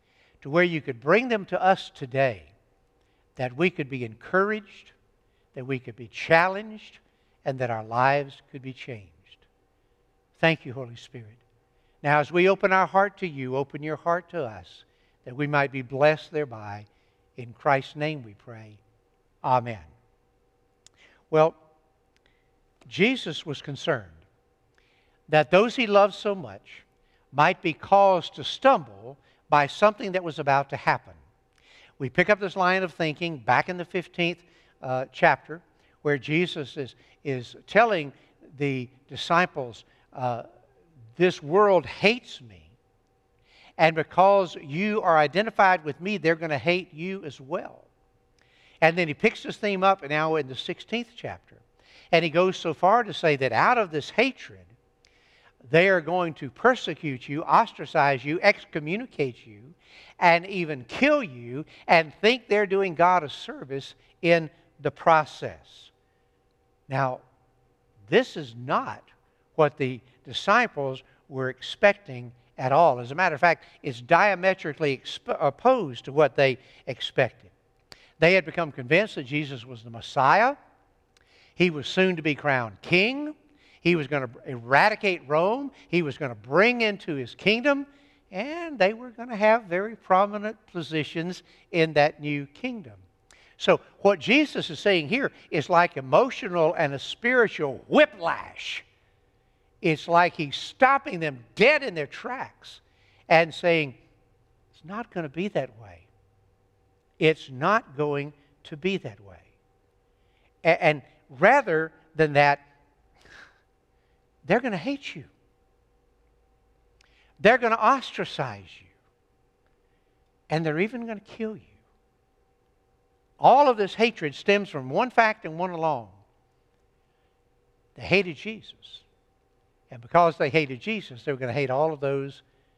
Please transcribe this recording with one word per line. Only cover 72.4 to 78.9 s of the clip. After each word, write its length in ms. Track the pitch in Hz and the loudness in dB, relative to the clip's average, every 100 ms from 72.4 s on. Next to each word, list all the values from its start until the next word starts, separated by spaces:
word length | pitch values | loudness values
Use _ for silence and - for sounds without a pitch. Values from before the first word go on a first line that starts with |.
| _ - | _ -8
at 120 | 131 | 0
all. 300 | 139 170 123 | 4 4 2
As 100 | 120 | -4
a 40 | |
matter 200 | 147 185 | -2 -2
of 60 | 147 | 2
fact, 240 | 175 156 - _ | 2 2 -4 _
it's 180 | - 120 | -12 -12
diametrically 960 | 120 170 202 185 190 185 165 139 151 127 | 2 4 4 2 0 0 -4 -4 -2 -4
exp-, 380 | - - - - | -8 -14 -8 -2
opposed 640 | 147 - 247 262 156 120 | -2 2 2 2 0 -10
to 80 | - | -4
what 240 | 139 147 - | 2 2 4
they 220 | 139 123 _ _ - | 2 2 _ _ -14
expected. 640 | 123 - - 120 - _ _ _ _ _ - _ _ | -10 -6 -2 -2 -4 _ _ _ _ _ -20 _ _
They 140 | 160 | 4
had 100 | 190 | 4
become 260 | 160 175 160 | 2 -6 -8
convinced 460 | 139 123 | -8 0